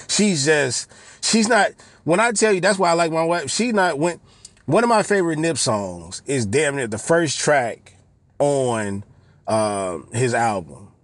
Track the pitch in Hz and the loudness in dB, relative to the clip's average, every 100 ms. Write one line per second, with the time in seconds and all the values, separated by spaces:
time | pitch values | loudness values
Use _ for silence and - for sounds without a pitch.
0 | - - 208 165 139 151 135 - - - | -6 0 2 2 2 2 2 -4 -10 -18
1 | - - - 226 220 220 185 - - _ | -20 -8 0 0 2 2 2 -4 -20 _
2 | 143 180 233 208 220 190 185 190 175 170 | -2 2 2 2 2 2 2 2 2 2
3 | 165 160 165 175 139 - 240 208 180 139 | 0 0 0 -2 -4 -2 0 2 2 2
4 | 170 165 _ _ - _ - 180 240 220 | -2 -4 _ _ -20 _ 0 2 4 2
5 | - 202 170 156 165 160 - 107 98 87 | 2 0 0 0 -2 -2 -2 -2 -4 -10
6 | 82 - - 139 104 131 147 139 117 107 | -14 -14 -4 -2 0 0 0 -2 -4 -6
7 | - 165 160 - - 147 117 - - _ | 0 2 2 -2 2 2 0 -6 -16 _
8 | _ _ _ - 143 139 127 113 104 98 | _ _ _ -2 0 2 0 -2 -4 -6
9 | - - _ _ - 110 107 101 92 82 | -10 -20 _ _ -4 -2 0 -2 -4 -6
10 | - 113 127 117 117 101 78 65 98 _ | -8 -4 -2 0 0 -2 -8 -18 -20 _